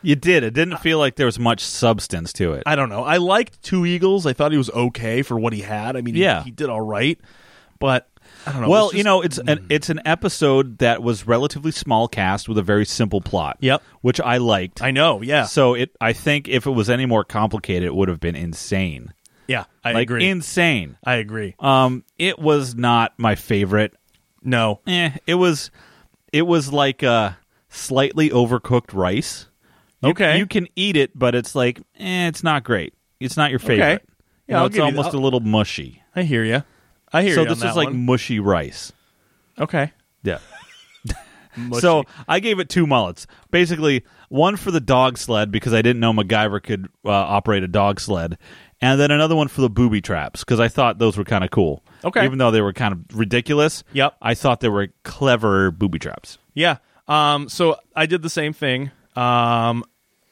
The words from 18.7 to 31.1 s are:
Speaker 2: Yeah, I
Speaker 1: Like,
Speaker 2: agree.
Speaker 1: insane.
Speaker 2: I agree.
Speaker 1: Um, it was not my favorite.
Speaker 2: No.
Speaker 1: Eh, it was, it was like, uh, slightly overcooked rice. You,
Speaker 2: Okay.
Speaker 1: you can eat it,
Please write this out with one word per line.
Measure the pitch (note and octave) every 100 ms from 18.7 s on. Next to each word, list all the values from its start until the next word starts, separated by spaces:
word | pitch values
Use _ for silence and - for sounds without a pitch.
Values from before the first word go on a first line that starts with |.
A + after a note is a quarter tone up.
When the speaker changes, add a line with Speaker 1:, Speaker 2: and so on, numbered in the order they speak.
| F#2+ F#2 C#2 A#1+ - _ _ -
Speaker 2:
Yeah, | B2+ - _
I | A#2+
Speaker 1:
Like, | A2+
Speaker 2:
agree. | A#2+ A#2+ F#3
Speaker 1:
insane. | F#3 D3+ - E3+ B2+ D#2 -
Speaker 2:
I | - B2
agree. | G#2 A2 G#2 -
Speaker 1:
Um, | C#3 C3 C3 B2+ - _
it | F3+ F3
was | D#3 D3 C3
not | A#2 A#2+ A#2+ A2+ -
my | A#2
favorite. | G#2 - G#2 G2 G#2 G#2+ _ _ _ _ _
Speaker 2:
No. | B2+ B2 A2+ G2+ -
Speaker 1:
Eh, | F3+ E3 C3+ -
it |
was, | F3 F3+ D3+ - _ - _ _ _ _
it | D3
was | E3+ E3+ C3+
like, | C#3+ C#3 C3
uh, | C3+ A#2 G2+ F2+ _ _ _
slightly | - - C3 C#3 D#3 D#3
overcooked | B2 A#2+ A#2+ - B2 -
rice. | F#2+ F2+ G#2 - - - _ _ _ _ _
You, | C3
Speaker 2:
Okay. | F3 F3+ E3
Speaker 1:
you | G3
can | G#3+ F3 -
eat | G3 D#3+
it, | C3+